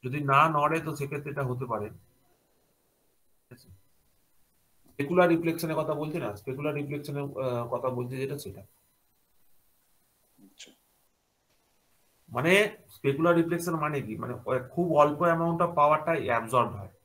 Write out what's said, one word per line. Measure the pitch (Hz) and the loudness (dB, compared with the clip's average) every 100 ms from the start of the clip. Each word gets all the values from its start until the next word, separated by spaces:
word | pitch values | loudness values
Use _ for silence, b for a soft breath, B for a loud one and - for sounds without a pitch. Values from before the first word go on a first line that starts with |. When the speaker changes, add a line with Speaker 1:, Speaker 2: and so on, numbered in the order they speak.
| 127 | -6
Speaker 1:
যদি | 143 | -4
না | 139 135 160 | 2 4 6
নড়ে | 151 147 160 | 4 2 0
তো | 160 - | -4 -8
সেক্ষেত্রে | 139 147 147 | -6 -8 -8
এটা | 143 | -6
হতে | 131 123 127 | -4 -4 -4
পারে। | 107 104 | -6 -6
ঠিক | - _ _ _ _ _ _ _ _ _ _ _ _ _ _ _ | -12 _ _ _ _ _ _ _ _ _ _ _ _ _ _ _
আছে? | 120 - 95 _ _ _ _ _ _ _ _ _ _ _ | -20 -20 -20 _ _ _ _ _ _ _ _ _ _ _
secular | - 139 180 180 | -6 0 4 6
রিফ্লেকশনের | 165 170 160 165 156 | 6 2 -2 -2 -2
কথা | 135 | -2
বলছি | 139 156 170 | -4 -4 -4
না, | 120 101 | -6 -8
secular | - 135 147 | -8 -4 -4
রিফ্লেকশনের, | 147 139 143 143 143 | -4 -6 -8 -8 -8
আহ, | 143 139 131 120 117 | -8 -6 -4 -4 -4
কথা | 123 131 | -4 -4
বলছি | 123 123 131 | -4 -6 -6
যেটা | 131 107 | -6 -6
সেটা। | 95 98 98 _ _ _ _ _ _ _ _ - _ _ _ _ _ _ _ _ | -10 -14 -20 _ _ _ _ _ _ _ _ -20 _ _ _ _ _ _ _ _
Speaker 2:
আচ্ছা। | 98 _ - _ _ _ _ _ _ _ _ _ _ _ _ _ _ _ _ | -20 _ -20 _ _ _ _ _ _ _ _ _ _ _ _ _ _ _ _
Speaker 1:
মানে | 113 156 190 208 - - | -2 4 4 2 -2 -20
secular | - 139 139 170 170 | -4 -2 2 4 4
reflection | 165 170 175 160 | 4 0 -2 -2
মানে | 151 147 | -2 -2
কি? | 107 107 | -6 -8
মানে | 123 123 - | -8 -8 -2
ওই | 123 - | -4 -2
খুব | - 175 | -2 2
অল্প | 147 147 147 | 6 6 6
amount | 175 165 170 170 175 | 2 2 0 0 0
of | 170 | 4
পাওয়ারটা | 147 151 - 165 120 | 4 4 2 -2 0
absorb | 117 110 123 107 | -2 2 0 0
হয়। | 98 95 _ | -4 -12 _